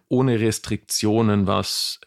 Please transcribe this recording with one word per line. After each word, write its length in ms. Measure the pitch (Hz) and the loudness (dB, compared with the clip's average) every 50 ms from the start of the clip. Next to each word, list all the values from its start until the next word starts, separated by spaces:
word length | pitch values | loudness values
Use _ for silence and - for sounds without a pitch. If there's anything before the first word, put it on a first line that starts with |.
| _ | _
ohne 320 | - 139 127 131 131 117 107 | -2 0 2 2 2 2 2
Restriktionen, 1080 | 113 113 107 - - - 110 - _ - - - - 107 104 117 113 107 104 101 98 | 0 0 -2 -2 -6 -6 -8 -8 _ -8 -6 -2 0 2 2 2 2 2 2 2 2
was 520 | 92 98 98 98 - - - - - - - - | 0 0 -2 -2 -4 -4 -6 -6 -6 -8 -10 -16